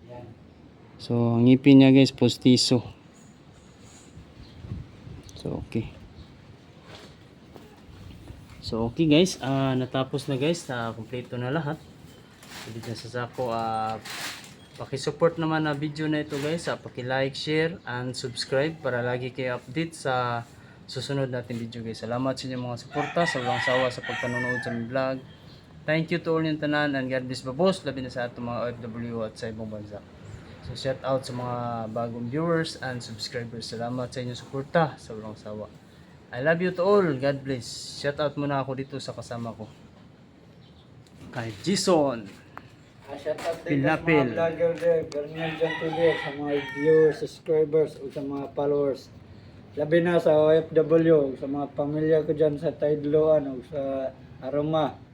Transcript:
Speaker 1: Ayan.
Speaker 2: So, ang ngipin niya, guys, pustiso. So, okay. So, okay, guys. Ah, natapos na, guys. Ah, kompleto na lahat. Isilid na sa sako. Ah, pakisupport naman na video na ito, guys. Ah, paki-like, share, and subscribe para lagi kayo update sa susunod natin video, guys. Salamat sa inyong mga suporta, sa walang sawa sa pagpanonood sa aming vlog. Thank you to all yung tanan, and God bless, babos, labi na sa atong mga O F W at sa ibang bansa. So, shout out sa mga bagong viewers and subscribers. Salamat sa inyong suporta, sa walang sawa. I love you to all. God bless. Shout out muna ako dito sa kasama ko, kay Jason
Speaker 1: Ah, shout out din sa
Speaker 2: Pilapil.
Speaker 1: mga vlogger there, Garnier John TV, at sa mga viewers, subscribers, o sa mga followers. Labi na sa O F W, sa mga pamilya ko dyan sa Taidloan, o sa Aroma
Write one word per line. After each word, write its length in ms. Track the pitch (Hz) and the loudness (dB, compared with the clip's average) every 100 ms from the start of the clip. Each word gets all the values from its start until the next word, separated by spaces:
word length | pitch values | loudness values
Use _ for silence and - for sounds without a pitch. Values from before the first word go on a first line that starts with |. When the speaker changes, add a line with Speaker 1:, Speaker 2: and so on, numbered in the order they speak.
Speaker 1:
Ayan. 240 | - 123 120 - - - - - - - | -18 -18 -18 -20 -20 -20 -20 -20 -20 -18
Speaker 2:
So, 400 | - 120 117 117 | -2 2 2 6
ang 80 | 120 | 8
ngipin 320 | 131 143 135 | 8 10 12
niya, 160 | 135 135 | 12 10
guys, 160 | 131 | 6
pustiso. 720 | - 123 - 131 123 - 127 - - - - - - - - - - - - - - - - - - - - - - - - - - | 4 2 4 6 6 6 2 0 -18 -20 -20 -20 -20 -20 -20 -20 -20 -20 -20 -20 -20 -20 -20 -20 -18 -12 -12 -12 -18 -18 -18 -18 -10
So, 240 | - 85 | -8 -8
okay. 240 | - 117 - - - - - - - - - - - - - - - - - - - - - - - - - - - - | -6 -6 -6 -14 -20 -20 -20 -20 -20 -20 -20 -20 -20 -20 -20 -20 -20 -20 -20 -20 -20 -20 -20 -20 -20 -20 -20 -20 -20 -14
So, 240 | - 110 117 | -6 -2 -2
okay, 160 | 120 160 | 2 6
guys. 320 | 147 185 - | 6 6 2
Ah, 320 | 127 135 135 | -2 0 2
natapos 560 | 127 127 135 131 143 143 | 0 0 -2 -2 -4 -2
na, 80 | 135 | -2
guys. 320 | 147 170 - | 0 -2 -4
Ah, 240 | 123 117 | -6 -4
kompleto 480 | 110 107 123 123 123 | -8 -10 -10 -8 -6
na 80 | 123 | -2
lahat. 320 | 151 143 156 - - - - - - - - - | -2 -4 -8 -12 -20 -20 -20 -20 -20 -18 -16 -14
Isilid 160 | 113 | -12
na 160 | 113 107 | -10 -10
sa 80 | 113 | -8
sako. 400 | 120 120 - 123 | -8 -8 -4 -2
Ah, 480 | 113 113 113 110 110 - - - - - - - - | -2 -2 -2 -2 -6 -10 -10 -10 -12 -16 -20 -20 -14
pakisupport 640 | 120 135 - 147 165 165 | -8 -4 -4 2 2 2
naman 240 | 160 156 | 0 0
na 80 | 156 | 0
video 320 | 143 151 147 | -2 -6 -4
na 160 | 156 151 | -2 -2
ito, 160 | 147 143 | -2 -4
guys. 320 | 147 165 156 | -2 -4 -4
Ah, 80 | 120 | -6
paki-like, 560 | 117 - 123 131 135 | -8 -10 -4 -2 -2
share, 480 | 135 - 156 165 190 - | -4 -2 0 0 -4 -8
and 240 | 123 127 | -6 -6
subscribe 640 | 120 127 120 - 135 151 160 | -8 -8 -8 -2 0 0 -2
para 160 | 135 123 | -4 -2
lagi 320 | 123 123 127 | -2 -4 -6
kayo 240 | 123 127 123 | -6 -4 -6
update 400 | - 156 165 - | -6 -6 -6 -4
sa 480 | 143 127 120 117 120 - - - - | -2 0 0 -4 -8 -20 -20 -20 -12
susunod 400 | 131 120 139 131 | -10 -4 -2 -2
natin 240 | 123 120 | -4 -6
video, 320 | 117 117 117 113 | -8 -8 -8 -10
guys. 160 | 110 | -8
Salamat 320 | 110 120 131 | -4 -2 -2
sa 160 | 131 135 | -4 -6
inyong 160 | 127 123 | -6 -6
mga 140 | 120 | -8
suporta, 400 | - 147 143 170 | -6 -6 -2 0
sa 160 | 170 131 | 0 0
walang 240 | 120 123 | -2 0
sawa 240 | 135 127 127 | 2 2 2
sa 80 | 120 | -2
pagpanonood 560 | - 117 123 123 123 127 | -8 -6 -4 -2 -2 -2
sa 160 | 127 | -4
aming 160 | 117 117 | -6 -4
vlog. 260 | 131 131 135 - - - - - - - | -2 -2 -4 -10 -20 -20 -20 -20 -10 0
Thank 240 | 156 160 | 0 0
you 80 | 170 | -2
to 160 | 165 | 0
all 80 | 160 | 0
yung 160 | 160 151 | 0 0
tanan, 400 | 147 147 147 139 | 0 0 0 0
and 80 | 131 | -2
God 240 | 131 127 | -4 -4
bless, 160 | 127 131 | -8 -8
babos, 400 | 131 185 185 143 | 2 2 2 -6
labi 160 | 131 | -6
na 80 | 127 | -6
sa 160 | 127 120 | -6 -6
atong 240 | 120 120 | -6 -6
mga 80 | 120 | -4
O 80 | 120 | -4
F 40 | 117 117 | -6 -10
W 320 | 113 117 117 | -8 -6 -6
at 160 | 110 - | -6 -6
sa 160 | 113 | -10
ibang 160 | 110 110 | -8 -10
bansa. 320 | 107 104 101 - - - - - - - | -10 -12 -14 -16 -20 -18 -16 -18 -16 -12
So, 80 | |
shout 240 | 120 135 131 131 | -6 -6 -4 -2
out 160 | 131 | -2
sa 80 | 131 | -2
mga 560 | 123 123 120 120 117 110 | -8 -4 -4 -4 -6 -6
bagong 320 | 113 117 120 120 | -4 -4 -6 -4
viewers 480 | 147 170 165 160 - | -2 0 0 -2 -6
and 160 | 131 123 | -8 -8
subscribers. 720 | 120 107 - 123 117 117 - | -10 -12 -8 -8 -8 -10 -10
Salamat 400 | 113 117 127 123 | -6 -6 -4 -6
sa 80 | 131 | -6
inyong 160 | 123 120 | -8 -10
suporta, 560 | - 139 135 131 135 - | -8 -8 2 4 2 -2
sa 160 | - | -14
walang 240 | 110 107 110 | -12 -12 -12
sawa. 320 | 107 107 101 - - - - - - | -12 -10 -12 -16 -20 -20 -20 -20 -12
I 80 | 120 | 0
love 160 | 143 170 | 2 2
you 160 | 180 | 2
to 80 | 151 | 2
all. 240 | 185 208 175 | 4 6 4
God 320 | 131 139 139 135 | 2 0 0 -4
bless. 240 | 131 - - - - | -6 -6 -12 -12 -4
Shout 160 | 143 147 | -4 0
out 160 | 147 | -2
muna 240 | 143 143 139 | -2 -2 -2
ako 160 | 131 | -2
dito 240 | 131 135 139 | -6 -8 -10
sa 160 | 123 | -10
kasama 400 | 120 120 117 117 | -12 -10 -8 -8
ko, 160 | 107 107 - - - - - - - - - - - - - - - - | -10 -14 -16 -20 -20 -20 -20 -20 -20 -20 -20 -20 -20 -20 -20 -20 -20 -12
kay 240 | 127 113 101 | -8 -8 -6
Jason 640 | 135 196 - 165 143 117 101 - - - - - - - - | -2 0 4 4 4 -2 -10 -18 -20 -20 -20 -20 -20 -20 -16
Speaker 1:
Ah, 80 | |
shout 240 | 139 156 156 170 | -8 -6 -4 -4
out 160 | 165 | -6
din 240 | 175 143 143 | -2 2 2
sa 80 | |
Speaker 2:
Pilapil. 320 | 156 165 151 127 | 2 4 4 4
Speaker 1:
mga 80 | |
vlogger 380 | 110 165 160 170 | 2 0 2 0
there, 280 | 165 170 165 156 | 2 2 2 0
Garnier 440 | 143 151 160 165 | -6 -6 -6 -6
John 200 | 160 160 - | -2 -2 0
TV, 200 | 160 160 | -2 2
at 160 | 165 151 | 2 2
sa 120 | 151 | -4
mga 180 | 139 147 143 139 | -6 -2 -2 -2
viewers, 420 | 135 151 160 156 151 | 0 6 8 6 4
subscribers, 720 | 151 - - 156 156 156 151 - | -8 -8 0 2 4 2 2 -2
o 80 | 135 | -10
sa 120 | 156 139 | -8 -6
mga 240 | 139 135 - | -6 -6 -2
followers. 480 | 143 143 143 120 - - - - - - - - | 0 2 0 -2 -8 -20 -20 -20 -20 -20 -12 -6
Labi 240 | 151 170 | 2 4
na 160 | 175 170 | 4 4
sa 160 | 165 | 6
O 160 | 151 156 | 6 6
F 160 | 160 160 | 6 4
W, 640 | 156 151 165 165 156 135 123 | 2 6 6 8 6 4 -2
sa 80 | 139 | -4
mga 200 | 143 139 - | -4 -4 -4
pamilya 480 | 143 151 156 156 151 | -2 0 4 4 2
ko 80 | |
dyan 240 | 151 156 147 | 2 2 2
sa 160 | 160 | -2
Taidloan, 800 | 143 147 147 143 156 156 156 139 | 0 0 0 2 4 6 4 2
o 80 | 131 - | -8 -8
sa 400 | 147 135 135 131 - - - | -6 -4 -4 -6 -8 -20 -10
Aroma 560 | 131 143 151 156 135 - - | -4 -2 0 2 0 -4 -20